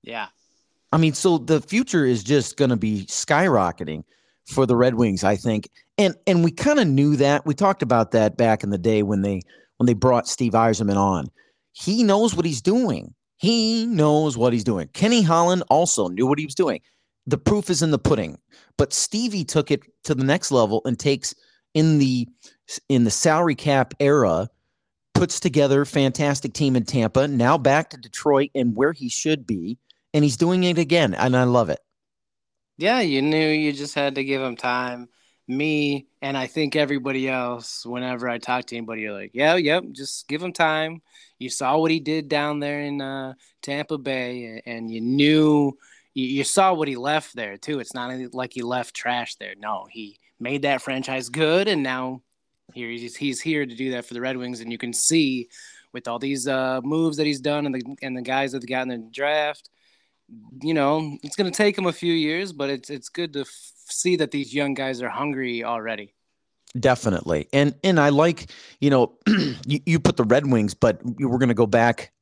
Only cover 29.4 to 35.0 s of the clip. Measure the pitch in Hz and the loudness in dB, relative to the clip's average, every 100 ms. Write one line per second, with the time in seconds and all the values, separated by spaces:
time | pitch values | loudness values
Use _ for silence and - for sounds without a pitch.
29.4 | 113 101 85 123 _ _ _ 151 147 117 | -2 -6 -6 -10 _ _ _ 2 2 4
30.4 | 170 185 180 170 156 170 139 90 127 127 | 2 4 2 2 2 4 2 2 2 4
31.4 | 123 123 98 - _ _ _ _ _ _ | 4 4 2 -2 _ _ _ _ _ _
32.4 | _ _ _ - 175 254 180 135 143 156 | _ _ _ -4 0 2 2 0 2 2
33.4 | 156 156 151 139 143 - 143 139 135 135 | 2 0 -2 -4 -6 -4 -4 -4 -4 -4
34.4 | 131 117 123 123 123 123 | -4 -6 -4 -2 -4 -8